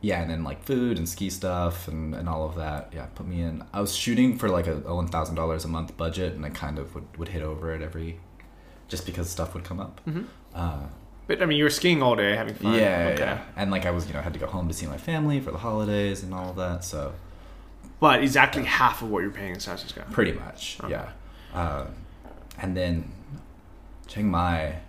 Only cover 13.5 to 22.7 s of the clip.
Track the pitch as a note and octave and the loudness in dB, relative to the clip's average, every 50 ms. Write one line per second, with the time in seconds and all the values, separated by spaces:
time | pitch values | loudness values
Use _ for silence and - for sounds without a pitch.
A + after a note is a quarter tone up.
13.5 | - - G#2 G2 F#2+ F#2 F#2 F2+ F2 F2 E2+ F2 E2+ - D#2+ E2+ D#2+ D#2+ - - | -4 -2 0 0 0 2 2 2 0 0 0 -2 -4 -4 -4 -4 -4 -2 -4 -2
14.5 | - F#2 E2+ E2+ E2+ - F2 D2+ C#2+ - - - E3 D#3+ D3+ D3 C#3+ C3+ B2+ - | -2 0 0 0 -2 -2 -4 -4 -6 -4 -4 -2 0 2 2 4 2 2 0 -2
15.5 | - E2+ G#2 A#2 A2 G#2+ G#2+ G#2 G#2 G2+ G2+ G2+ G2 F#2 G2 F#2 F#2 F2+ F#2 F2+ | -6 -4 -2 -2 0 2 2 2 2 2 2 2 0 -2 -4 -6 -6 -4 -4 -4
16.5 | F2+ F#2 F#2 F2+ F2 F2 - - - D2+ C#2+ C#2 - - - - - - - - | -4 -2 -2 -2 -2 -2 -4 -6 -6 -4 -4 -6 -6 -10 -14 -14 -16 -16 -16 -16
17.5 | - - - - - - - - - - D#3 D3+ C3 A#2+ C3+ C3+ B2 C#3+ C3 C#3+ | -16 -16 -18 -18 -18 -18 -18 -16 -2 6 8 8 8 8 6 6 8 8 8 8
18.5 | - D#3 B2 - - - C3 A#2+ - - A#2+ A2 G#2+ F#2+ F2 G2+ G2 - G2+ F#2+ | 6 0 2 2 4 6 6 6 6 4 -2 0 0 0 0 0 -2 -4 -6 -4
19.5 | F2+ E2+ - G2 F2+ F#2+ - - - - - - - - A2 E2+ - - - - | -4 -6 -6 -6 -6 -8 -8 -10 -10 -12 -10 -2 2 4 4 4 2 -2 -6 -8
20.5 | - - - - - - - - - - - - - - - - - - - - | -10 -10 -10 -10 -8 -6 -4 -4 -4 -4 -4 -8 -12 -14 -16 -16 -16 -18 -16 -8
21.5 | - F#2 F2 E2 C#2+ C#2 C#2 - - - - - - - - - - - - - | -4 -2 0 0 0 -2 -4 -6 -8 -12 -14 -16 -16 -18 -18 -18 -16 -16 -16 -16
22.5 | - - - F#2+ | -12 -6 -4 -2